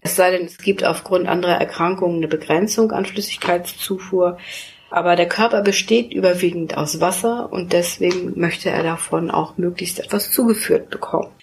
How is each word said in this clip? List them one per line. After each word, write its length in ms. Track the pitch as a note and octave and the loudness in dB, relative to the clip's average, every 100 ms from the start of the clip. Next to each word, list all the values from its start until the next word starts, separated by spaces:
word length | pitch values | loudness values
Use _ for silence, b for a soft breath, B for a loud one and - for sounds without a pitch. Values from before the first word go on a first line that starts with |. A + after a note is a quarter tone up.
Es 100 | - | 0
sei 160 | - F3+ | 4 4
denn, 160 | F#3 F3 | 4 -2
es 100 | - | -4
gibt 280 | G3 F#3+ | -2 2
aufgrund 420 | - E3 - F3+ F3+ | 2 2 0 0 2
anderer 300 | F3 F3+ E3+ | 0 2 2
Erkrankungen 600 | C3+ - E3+ F#3 F3+ E3 | 0 0 0 2 0 0
eine 100 | D#3 | 0
Begrenzung 640 | D#3 - E3 G#3+ - A3 | -2 0 2 2 2 2
an 120 | G3 | 2
Flüssigkeitszufuhr. 1300 | F#3+ G#3 G3+ - - F3+ F3 - - F#3+ F#3 F#3 F3 F3 B B B B _ | -4 -4 -6 -4 -2 -2 -2 -10 -6 -6 -2 2 2 0 B B B B _
Aber 260 | F3 F3 F3 | 0 2 4
der 120 | F3 | 2
Körper 340 | - A3+ G3+ | 2 2 4
besteht 500 | G3+ G3 - A3+ A#3 | 2 0 2 2 2
überwiegend 640 | - F#3 F3+ F3+ E3+ D#3+ - | 2 2 4 0 0 -4 -4
aus 240 | D3+ D#3+ | -4 0
Wasser 520 | E3+ F#3 A#3 A#3+ - | 0 0 -2 -2 -4
und 200 | F#3 F3 | -6 0
deswegen 680 | F3 F3 - F3+ F3+ F3+ F3 | 0 0 0 0 0 -4 -2
möchte 320 | E3+ - F#3 | -2 -2 -2
er 140 | - | -2
davon 440 | E3 E3 - E3 E3+ | -2 -4 -2 -2 0
auch 300 | - D#3+ - | -2 -2 -2
möglichst 400 | F3+ F3 F3+ - | -2 -2 -6 -8
etwas 320 | - G3+ - | -4 -2 0
zugeführt 580 | - A#3 A3 - - - | 2 2 2 2 0 0
bekommen. 420 | - - D#3+ - - | -10 -4 -4 -4 -12